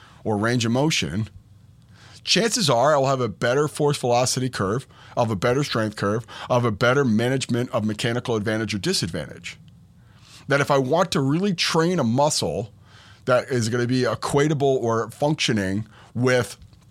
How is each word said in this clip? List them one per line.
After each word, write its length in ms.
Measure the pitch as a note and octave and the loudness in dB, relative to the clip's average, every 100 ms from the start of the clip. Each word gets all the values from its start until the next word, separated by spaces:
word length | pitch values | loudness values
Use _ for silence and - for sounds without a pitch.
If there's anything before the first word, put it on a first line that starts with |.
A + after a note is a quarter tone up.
| - - | -20 -10
or 120 | G#2+ G#2 | -4 -2
range 280 | A2 B2 | 0 0
of 80 | A2+ | 0
motion, 560 | A#2 D#3 - D2+ F2 A2 - - - - - - - - - | 0 0 0 -4 -4 -6 -10 -20 -20 -20 -20 -20 -20 -20 -12
chances 440 | - - A3+ A#3 D#3+ | -2 0 2 0 2
are 240 | A#2 C3+ | 4 4
I'll 140 | D3 C3+ | 4 2
have 140 | C3+ | 0
a 80 | B2 | -2
better 400 | F#2 B2 C3+ D3 | -2 0 2 0
force 300 | - C#3+ C#3+ | 0 0 0
velocity 500 | B2+ A#2+ B2+ - B2+ | 2 2 2 -2 -4
curve, 400 | - F#2+ A#2 - - - - | -2 -2 -2 -6 -18 -8 -4
I'll 80 | |
have 60 | A#2 | -2
a 60 | G#2 | 0
better 260 | A#2+ C3 | 0 0
strength 320 | D3 A#2+ A2 | 0 -2 -2
curve, 320 | G#2+ G2+ A2 - - - | -2 -2 -2 -6 -12 -2
I'll 100 | B2 | 0
have 60 | |
a 80 | A#2+ | 0
better 320 | G2+ A#2+ C3 | 2 2 4
management 680 | C3 G#2+ A#2+ C3+ - B2 B2+ | 4 2 2 -2 -2 -4 -2
of 140 | B2 | -2
mechanical 500 | G#2+ G#2 A#2+ A#2+ B2 | -2 -2 -2 -2 -2
advantage 400 | A2+ G#2 A2 A2 | -2 -2 -2 -4
or 40 | G#2 | -4
disadvantage. 800 | E3 F#3+ G2+ E2+ C2+ - - - - - - - - - - - - | -4 -4 -4 -6 -10 -12 -16 -18 -20 -20 -20 -20 -20 -20 -20 -14 -2
That 120 | C#3 | 0
if 100 | C#3 | 2
I 80 | C#3 | 2
want 340 | B2+ E3 F#3 | 2 2 0
to 80 | F3+ | 0
really 340 | C3+ D#3 G3+ | 0 0 0
train 460 | F3 - E3 E3 F3+ | -2 0 2 2 2
a 40 | |
muscle 680 | A#2+ B2 D3 - F#2 D#2 A2+ - - - - - - | 2 2 2 0 -4 -4 -8 -12 -20 -20 -20 -8 0
that 220 | B2 - | 0 2
is 200 | B2+ A2 | -2 -2
gonna 180 | A#2+ A#2+ | -2 0
be 160 | B2+ | 0
equatable 800 | A#2+ A2 - D3 D3+ D#3 C#3 C3 | 0 -2 0 2 2 2 2 2
or 260 | A#2 A2+ A2 | 0 -2 -2
functioning 760 | - D3 D#3 - A2 F#2+ G2 G#2+ - - | -2 -2 0 0 0 0 -4 -6 -14 -12
with, 420 | A2+ B2+ B2+ A#2 - - - - | -2 2 2 0 -6 -20 -20 -20